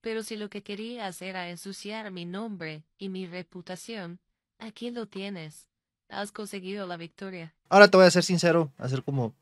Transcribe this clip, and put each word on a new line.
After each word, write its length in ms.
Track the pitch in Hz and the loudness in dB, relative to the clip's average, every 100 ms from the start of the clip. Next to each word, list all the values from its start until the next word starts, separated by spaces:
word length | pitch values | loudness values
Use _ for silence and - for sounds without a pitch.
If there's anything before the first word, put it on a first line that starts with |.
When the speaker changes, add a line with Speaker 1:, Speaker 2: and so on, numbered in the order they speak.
Speaker 1:
pero 220 | - 220 | -6 -6
si 140 | 214 220 | -8 -10
lo 120 | 208 | -10
que 140 | 208 | -12
querías 580 | - 202 226 240 202 175 | -12 -10 -10 -8 -10 -10
era 300 | 185 185 175 | -10 -8 -8
ensuciar 640 | 175 196 196 202 214 214 | -10 -12 -12 -12 -10 -10
mi 140 | 185 175 | -12 -10
nombre 580 | 185 226 196 160 156 156 _ | -8 -8 -10 -10 -12 -18 _
y 120 | 196 | -10
mi 180 | 185 185 | -8 -10
reputación, 920 | 180 175 180 175 185 - 226 175 175 _ _ _ _ | -10 -14 -16 -14 -14 -12 -12 -12 -14 _ _ _ _
aquí 320 | 220 214 240 | -18 -12 -10
lo 140 | 240 214 | -10 -10
tienes. 600 | 196 196 196 156 151 - _ _ _ _ | -10 -10 -10 -12 -16 -20 _ _ _ _
Has 220 | - 208 | -10 -10
conseguido 560 | - 208 202 185 202 190 | -10 -12 -10 -10 -8 -8
la 100 | 175 | -10
victoria. 580 | 170 - 196 185 165 _ _ | -12 -14 -12 -12 -14 _ _
Speaker 2:
Ahora 200 | 190 202 | 10 12
te 80 | 190 | 12
voy 100 | 185 | 8
a 40 | |
ser 100 | 180 | 8
sincero, 500 | 175 175 175 165 156 _ | 2 2 4 4 2 _
hacer 240 | 127 131 | -4 -4
como 320 | - 139 117 - | -2 -2 -4 -6